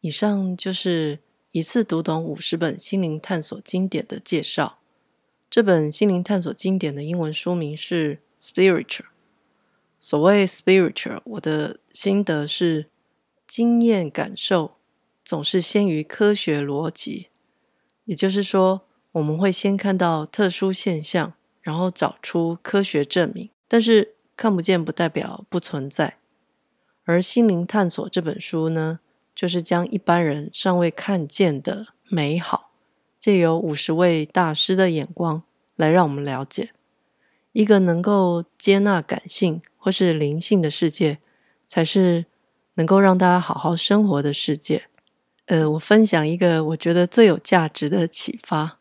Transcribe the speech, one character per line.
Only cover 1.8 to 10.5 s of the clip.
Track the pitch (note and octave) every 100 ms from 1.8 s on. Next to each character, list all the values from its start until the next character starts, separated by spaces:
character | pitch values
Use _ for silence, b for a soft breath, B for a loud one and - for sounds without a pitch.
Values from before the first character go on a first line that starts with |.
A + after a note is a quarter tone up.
读 | G#3+ -
懂 | D#3+ D#3+
五 | D#3+ D3
十 | - E3
本 | E3 -
心 | - G3
灵 | F3 D#3
探 | - F3+
索 | D3+ -
经 | - F#3 F#3+
典 | - -
的 | -
介 | - D#3+
绍。 | - - C#3+ _ _ _ _ _ _ _ _
这 | -
本 | G#3 F3 D3+
心 | D3+ G#3
灵 | F3+
探 | F3+ G3+
索 | E3
经 | - F#3+ F#3+
典 | E3
的 | C#3+
英 | D3+ F3
文 | D#3+
书 | D#3 -
名 | F3+ D3+ D3+
是 | - F3 D3+ D3 _ _
《Spiritual》。 | - - F#3+ E3+ - - - _ _ _ _ _ _ _ _ _
所 | - D3
谓 | E3+ G#3
《Spiritual》， | F#3+